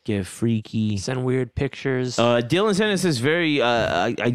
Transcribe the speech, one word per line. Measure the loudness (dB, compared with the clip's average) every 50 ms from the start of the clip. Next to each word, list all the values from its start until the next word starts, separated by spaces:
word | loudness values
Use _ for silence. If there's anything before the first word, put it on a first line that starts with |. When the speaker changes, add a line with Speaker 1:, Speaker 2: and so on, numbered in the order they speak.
| _
Speaker 1:
get | -4 -4 -4 -4
freaky. | -6 -6 -2 0 0 0 -2 -4 -4 -4 -2 0 0 -2
Speaker 2:
Send | -2 -4 -4 -4 -4 -2
weird | -2 -2 -2 -2 -4 _
pictures. | -4 -4 -4 -6 -6 -4 -2 -2 -2 -2 -4 0 2
Speaker 1:
Uh, | 2 4 4 2
Dylan | 2 2 0 2 2 2 2
sent | 2 2 2
us | 0 0 0
this | 0 0 2
very, | 2 2 2 2 2 2 2 2
uh, | 2
I, | 2 2 2 2 0 0 0 0 0 -2 0
I | 0 0